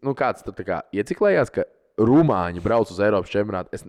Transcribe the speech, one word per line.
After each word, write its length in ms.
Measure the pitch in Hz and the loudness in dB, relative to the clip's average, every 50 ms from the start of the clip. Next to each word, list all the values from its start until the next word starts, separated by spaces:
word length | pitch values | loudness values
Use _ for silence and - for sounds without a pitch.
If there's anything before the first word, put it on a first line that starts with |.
nu, 140 | - 135 135 | -6 -6 -4
kāds 260 | - 143 123 104 - - | -2 -2 -2 -2 -4 -8
tur 100 | - 98 | -14 -12
tā 80 | - 95 | -10 -6
kā 160 | - 90 80 - _ - | -6 -6 -6 -6 _ -4
ieciklējās, 580 | 98 104 - - - 208 208 190 170 131 - | -4 -4 -4 -2 0 2 2 2 2 0 0
ka... 140 | - - 90 - _ _ _ _ _ - | -2 -4 -4 -4 _ _ _ _ _ 0
Rumāņi 640 | 107 113 131 151 165 147 117 92 87 87 87 90 87 | 2 4 6 6 6 4 2 0 -2 -4 -4 -4 -2
brauc 240 | - 117 117 110 - | 0 2 2 0 0
uz 100 | 87 90 101 | -2 0 0
Eiropas 240 | 107 107 98 90 - | 2 2 2 0 -2
čempionātu. 440 | - 101 104 107 101 92 90 - - | -2 -2 -2 -2 -4 -6 -6 -8 -12
Es, 100 | - - | -14 -14